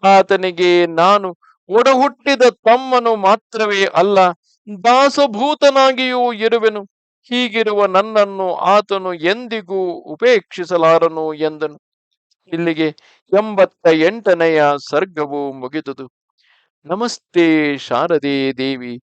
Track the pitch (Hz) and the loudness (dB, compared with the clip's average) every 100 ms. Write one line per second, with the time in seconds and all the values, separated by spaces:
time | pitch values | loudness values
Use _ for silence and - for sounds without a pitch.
0 | 196 196 190 190 185 170 180 175 170 165 | 6 4 4 0 -2 -2 2 2 2 4
1 | 175 208 190 170 _ _ _ 196 240 262 | 4 2 0 -12 _ _ _ 0 2 2
2 | 269 - - 269 247 - - 240 262 254 | 0 -2 -4 2 2 2 2 2 2 0
3 | 233 220 190 208 _ 226 214 202 196 160 | 0 0 2 0 _ -6 -2 0 0 2
4 | 190 196 180 170 _ _ - 202 202 247 | 2 4 2 0 _ _ -20 -6 2 4
5 | 277 277 285 208 269 302 285 269 269 254 | 2 2 -2 0 -4 2 2 4 2 0
6 | 254 254 247 226 220 233 220 214 202 _ | -4 -2 -2 -2 -2 0 0 -2 -14 _
7 | _ _ _ 240 247 214 220 208 202 185 | _ _ _ -4 -4 -2 -2 0 0 0
8 | 214 214 202 196 190 170 - 202 208 196 | 0 0 0 -2 -6 -2 2 2 0 -4
9 | 185 175 160 214 247 226 175 190 185 165 | -6 -4 -4 -4 -6 -10 -8 -6 -6 -8
10 | - 151 240 240 175 - 170 175 160 165 | -12 -4 2 0 -2 -12 -4 0 4 4
11 | 165 160 160 151 156 156 151 147 _ _ | 2 -2 -8 -4 -6 -4 -10 -10 _ _
12 | _ _ _ _ _ 165 170 156 160 151 | _ _ _ _ _ -6 -4 -2 -4 -4
13 | _ _ _ 190 214 202 185 _ 175 160 | _ _ _ -2 0 0 -2 _ 0 2
14 | 160 226 208 175 165 160 147 143 - 147 | 2 0 -2 0 2 2 2 0 -2 -4
15 | 190 165 151 143 143 135 127 151 143 135 | -4 -6 -8 -6 -8 -10 -10 -10 -10 -14
16 | 131 _ _ _ _ _ _ _ 147 185 | -16 _ _ _ _ _ _ _ -10 -6
17 | 233 - _ 180 165 160 151 139 - 123 | -6 -10 _ 0 2 2 0 -4 -4 -4
18 | 165 165 143 139 135 127 131 135 123 120 | 0 -2 -2 -4 -4 -4 -6 -6 -10 -14